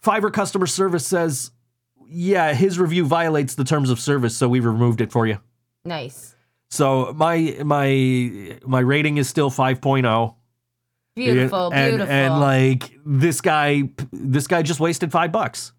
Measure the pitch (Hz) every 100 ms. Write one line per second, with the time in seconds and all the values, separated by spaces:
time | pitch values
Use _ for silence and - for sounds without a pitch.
0 | - 214 208 214 196 196 185 - 190 170
1 | 131 180 165 131 - _ _ _ _ _
2 | - 170 175 196 160 139 196 175 180 170
3 | 156 165 165 156 135 - 131 156 135 120
4 | - 143 120 113 127 127 117 110 120 113
5 | 113 120 113 104 _ _ _ _ 160 165
6 | 127 - - _ _ _ _ - 143 135
7 | 123 147 160 170 160 - 147 147 139 135
8 | 131 127 123 101 95 - 131 131 127 143
9 | 156 147 135 - 143 127 131 131 139 135
10 | 127 113 113 - _ _ _ _ _ _
11 | _ - 247 - 127 190 180 139 135 -
12 | - 139 135 143 143 131 131 131 - -
13 | 151 139 160 156 185 156 147 143 139 -
14 | 135 - 135 135 135 180 151 151 165 160
15 | 170 165 170 196 135 - -